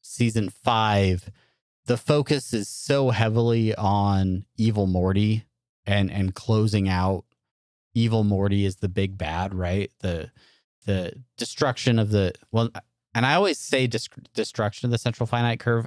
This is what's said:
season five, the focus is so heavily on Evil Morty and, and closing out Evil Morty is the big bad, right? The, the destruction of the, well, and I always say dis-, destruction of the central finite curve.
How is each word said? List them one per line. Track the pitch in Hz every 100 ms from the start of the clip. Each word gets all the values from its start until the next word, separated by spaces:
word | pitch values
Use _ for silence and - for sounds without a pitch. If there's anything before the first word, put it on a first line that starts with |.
season | - - 120 110 98
five, | - 123 113 110 101 95 90 - - _ _ _ _
the | - 123
focus | - 147 135 143 -
is | 113 101
so | - - 139 131
heavily | 104 113 113 117 117 110
on | - 101 101 101 98 95 92 - -
Evil | 113 104 95
Morty | 90 92 98 107 110 - _ _ _
and, | - 101 95
and | 101 98
closing | - - 110 107 104 95
out | 90 95 92 - _ _ _ _ _ _
Evil | 113 113 110
Morty | 104 98 98 101
is | 98 -
the | 98
big | 98 98 98
bad, | 76 82 95
right? | 92 87 95 - _
The, | 92 85 - - _ _ _ _ -
the | 95 87 - - -
destruction | 120 - 139 - 127 113
of | 107
the, | 104 92 - _
well, | 113 117 - - _ _
and | 117 131
I |
always | 170 202 143
say | - 135 127
dis-, | 110 - - -
destruction | - - - 104 - 123
of |
the | 120
central | 120 - 117
finite | 120 120 113
curve. | 120 117